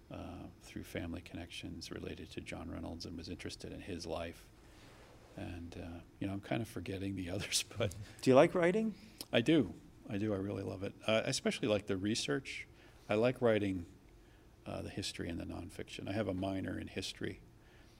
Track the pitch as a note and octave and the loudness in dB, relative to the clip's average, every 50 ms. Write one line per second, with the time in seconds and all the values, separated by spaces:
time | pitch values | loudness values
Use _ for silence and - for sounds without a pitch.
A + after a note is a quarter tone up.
0 | - - - F2 E2+ E2 E2+ E2 E2+ F2 - - - - - - F2+ - - F#2 | -18 -12 -10 -10 -8 -8 -10 -10 -12 -14 -16 -18 -16 -12 -10 -10 -8 -6 -6 -6
1 | F2 E2+ E2 E2+ - - - F2 E2+ E2+ - - - F2+ F2 E2+ - - - - | -4 -4 -6 -8 -8 -10 -10 -10 -10 -10 -10 -10 -10 -10 -10 -10 -10 -10 -8 -8
2 | - - E2+ - E2 D#2 - - F2 - - E2+ E2 E2 E2+ F2 E2 E2 E2 E2+ | -8 -8 -8 -8 -10 -12 -10 -10 -10 -8 -8 -8 -8 -8 -8 -6 -6 -6 -8 -8
3 | F2 F#2 F2 E2 E2 F2+ F2+ - - F2 - - - F2+ E2+ E2 - - F2+ E2 | -8 -8 -8 -8 -8 -8 -8 -8 -8 -10 -10 -10 -10 -10 -10 -10 -8 -8 -6 -6
4 | D#2+ E2+ D#2+ E2 E2 E2 - - - - - - - - - - - - - - | -4 -4 -4 -4 -4 -6 -8 -12 -16 -20 -20 -20 -20 -20 -20 -20 -20 -20 -20 -20
5 | - - - - - - - - G2 F#2 F2+ E2+ E2+ E2+ - F#2 F2 E2+ E2+ E2+ | -20 -20 -20 -20 -20 -16 -12 -10 -8 -8 -8 -8 -10 -10 -10 -10 -10 -10 -10 -12
6 | - - - - - G2+ F#2+ G2 - - C3+ B2+ A2+ - - A2+ F2+ - F#2+ F#2 | -14 -14 -10 -6 -4 -4 -4 -4 -2 0 0 0 0 -2 -6 -8 -6 -4 -4 -4
7 | G2 G2 G2+ G2 F#2 F2 F2+ G2+ - - - - - - - - A2+ G#2 - - | -2 -2 -2 -4 -4 -2 -2 -2 -2 0 0 0 0 0 0 0 0 0 0 -2
8 | - - - - - E3 E3+ E3+ E3 E3+ E3+ F#3 E3 F3 F3+ A3 A3 A3 G3 - | -12 -14 -8 2 6 10 12 12 12 10 8 6 6 6 6 4 2 0 -2 -6
9 | - - - - - - - A#2+ A2+ C3 D#3+ D#3+ A2+ F2 - - - - - - | -12 -16 -14 -14 -4 2 4 4 6 8 8 6 6 4 0 -10 -16 -20 -20 -16
10 | - - A2 G2 G#2 G#2+ G2+ F#2+ F#2+ G2+ G2+ G2 G2 G2+ G2 F#2 G2 G2+ - - | -8 -4 -2 0 0 0 0 0 0 -2 -2 -2 -4 -4 -4 -4 -6 -6 -8 -4
11 | - - A2 A2 - - C3+ - - A3 - - - A#2 G#2+ G2+ - - G2+ F#2 | 0 2 4 4 4 2 0 0 0 0 0 2 2 4 4 4 2 2 0 0
12 | F#2+ G#2 A2+ - - - C#3+ C#3+ - - - - - - - - - - - - | 2 0 0 0 0 0 0 -2 -2 -4 -8 -10 -10 -12 -16 -20 -20 -20 -20 -8
13 | - - G#2 G#2 A2+ B2 B2+ - B2+ A#2 A2 G#2 G2+ G2 F#2+ F2+ F2 - - - | -2 2 4 6 6 4 4 6 6 6 6 6 4 2 0 0 -4 -8 -12 -20
14 | - - - - - - - - - - - - - - F#2+ F#2 F#2 F#2 F2 - | -20 -20 -20 -20 -20 -20 -20 -20 -20 -20 -20 -16 -10 -8 -6 -6 -6 -6 -4 -4
15 | G2 - - - F#2 E2+ E2+ E2+ E2+ E2+ E2+ E2+ F2 F2 - - - - - - | -4 -4 -4 -4 -4 -4 -4 -4 -6 -6 -6 -8 -8 -8 -8 -10 -10 -8 -8 -8
16 | - G2 G2 A2 A2 F#2+ F#2 F#2 F#2+ G2 G2 F#2 F#2 G2 F#2 F2+ F2+ F2+ - G2+ | -4 -2 0 0 0 0 0 0 0 0 0 0 -2 -2 -4 -4 -6 -6 -4 -4
17 | F2+ - - - - - - - - - - - - - - - - - - - | -4 -4 -4 -4 -4 -4 -6 -6 -12 -20 -20 -20 -20 -20 -20 -20 -20 -20 -14 -8